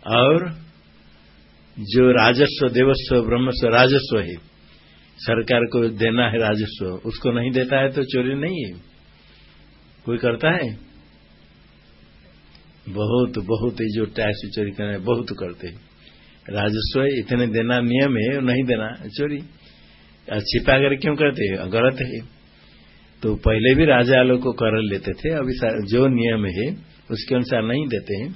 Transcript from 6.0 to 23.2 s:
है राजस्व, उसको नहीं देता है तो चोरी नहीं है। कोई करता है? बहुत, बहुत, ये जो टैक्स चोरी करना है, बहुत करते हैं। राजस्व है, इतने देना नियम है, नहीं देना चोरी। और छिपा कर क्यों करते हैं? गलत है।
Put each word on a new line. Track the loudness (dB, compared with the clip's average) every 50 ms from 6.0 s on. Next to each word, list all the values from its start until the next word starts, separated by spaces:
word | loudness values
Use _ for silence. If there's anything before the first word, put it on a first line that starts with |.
| 0 0 2 2 0 0
है | 2 0
राजस्व, | 0 0 0 0 -2 -6 -6 -8 -8
उसको | -8 -8 -8 -8 -10 -10 -4 -4 -2
नहीं | -2 0 -2 -2
देता | 0 -2 0 0 0 0
है | 0 0
तो | 0 -2 -4
चोरी | -2 -2 -2 -2 -2 -2 -4
नहीं | -4 -6 -6 -6 -8
है। | -8 -10 -14 -20 -20 _ _ _ _ _ _ _ _ -20 _ -20 _ _ -20 -20 _ _ _ _ _ _ _ _
कोई | -6 -4 -2
करता | -2 -2 -2 0 0 0
है? | 0 0 -2 -6 -8 -10 -16 -20 -20 -20 _ _ _ _ _ _ -20 _ _ _ _ _ _ _ _ _ _ _ _ _ -20 _ _ -20 _ -20 _ _ _ -20 -20 -20 _ -20 _ _ _ -12
बहुत, | -6 -6 -2 0 0 0 0 0 -2 -8
बहुत, | -4 -4 -4 -2 -2 -4 -4 -4
ये | -6 -4
जो | -2 -4 -4
टैक्स | -4 -4 -4 -2 -2 -4 -4 -8 -10 -6
चोरी | -6 -6 -6
करना | -6 -6 -6 -6
है, | -6 -6
बहुत | -2 -2 -2 -2 -2 -8 -8 -10
करते | -10 -10 -10 -12 -14 -14
हैं। | -14 -16 -20 _ _ _ -20 -20 _ -20 -20 -20 _ _ _ -10
राजस्व | -4 -2 -2 -2 -2 -2 -4 -2 0 0
है, | 0 0 0 -2
इतने | -4 -2 0 0 0 0
देना | 0 -2 0 0 0 0
नियम | 0 0 2 2 2 2 2 0
है, | 0 0 -2 0 0
नहीं | 0 0 0 0
देना | 0 0 -2 -2 -6 -8 -12 -14 -14
चोरी। | -8 -6 -6 -4 -4 -8 -10 -14 -20 _ -20 -20 -20 _ -20 _ -20 _ -20 _ -20 _ _ -8
और | -6 -6
छिपा | -6 -2 -2 -2 2 4 2 4
कर | 4 2 0
क्यों | 0 -2 -2 0
करते | 2 0 0 0 0 -4
हैं? | -4 -2 -4 -6 -2 0
गलत | 2 2 2 0 0
है। | -8 -8 -8 -12 -12 -16 -20 _ _ _ _ _ -20 -20 _ -20 -20 -20 -20 -20 -20 _ _ _